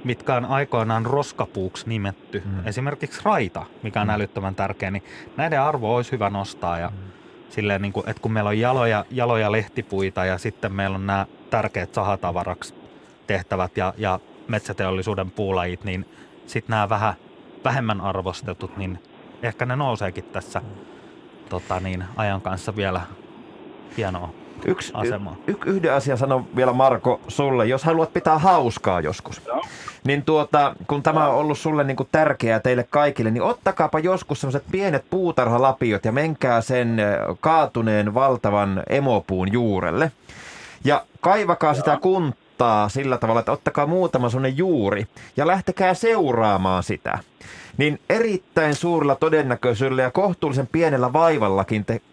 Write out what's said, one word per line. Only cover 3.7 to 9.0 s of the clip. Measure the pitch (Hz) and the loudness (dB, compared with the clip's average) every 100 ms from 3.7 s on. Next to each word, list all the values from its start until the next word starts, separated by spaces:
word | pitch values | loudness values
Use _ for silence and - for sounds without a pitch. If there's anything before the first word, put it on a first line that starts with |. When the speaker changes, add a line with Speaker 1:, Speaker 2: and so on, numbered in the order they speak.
| - | -12
Speaker 1:
mikä | 110 104 | -6 -2
on | 104 | 0
Speaker 2:
Mm. | |
Speaker 1:
älyttömän | 104 101 - 95 95 | 0 -4 -6 -6 -4
tärkeä, | 98 - 95 | -4 -4 -6
niin | 98 - - - - | -6 -10 -20 -16 -6
näiden | 160 151 | -2 2
arvo | 139 147 107 123 | 0 0 0 -2
olisi | 120 | -2
hyvä | 120 101 | -2 -2
nostaa | 101 98 - 87 85 | -2 -8 -6 -6 -4
ja | 87 | -6
Speaker 2:
Mm. | 98 95 - - - - | -10 -16 -20 -20 -20 -10
Speaker 1:
silleen, | - 104 98 | -4 0 0
niin | 101 | -2
kuin, | 101 98 | -4 -6
että | 110 | -6
kun | 113 | -2
meillä | 110 104 | 0 0
on | 107 | 2
jaloja, | 120 131 117 107 | 2 2 2 2